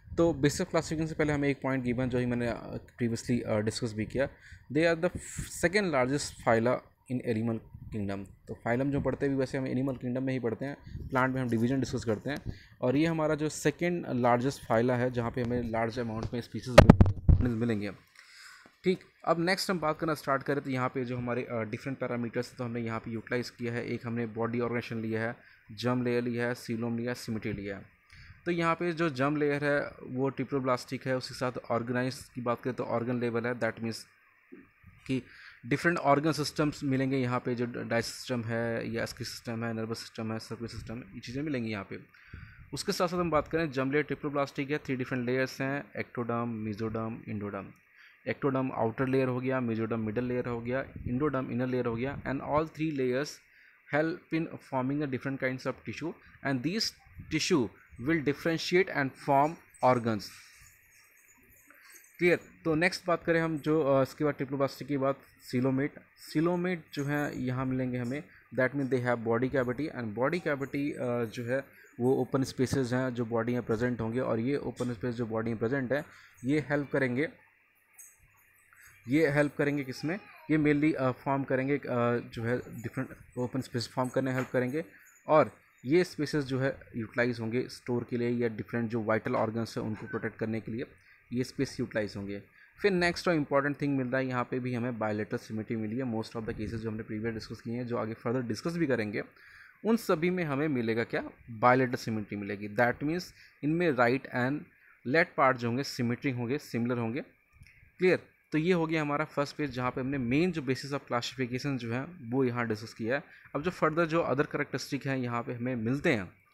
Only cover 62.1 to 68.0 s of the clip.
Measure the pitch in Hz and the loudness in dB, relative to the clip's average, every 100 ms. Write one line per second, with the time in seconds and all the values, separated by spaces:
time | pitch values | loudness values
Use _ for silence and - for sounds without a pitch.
62.1 | - 175 160 - - 165 156 180 - - | 2 4 4 0 -6 0 2 2 2 0
63.1 | 165 - 165 165 156 151 156 139 135 131 | 0 2 2 2 0 2 4 6 4 4
64.1 | - 151 143 135 139 135 - 135 143 135 | 2 0 0 -2 0 0 -2 -4 0 0
65.1 | 139 - - - 127 135 131 147 - - | -2 -8 -20 -4 0 2 2 0 -4 -20
66.1 | - - 151 170 175 180 175 - 147 139 | -20 -6 0 2 2 0 -4 -6 -6 -2
67.1 | 147 147 107 127 127 131 131 127 123 | 0 -2 -2 -2 -2 0 0 0 -2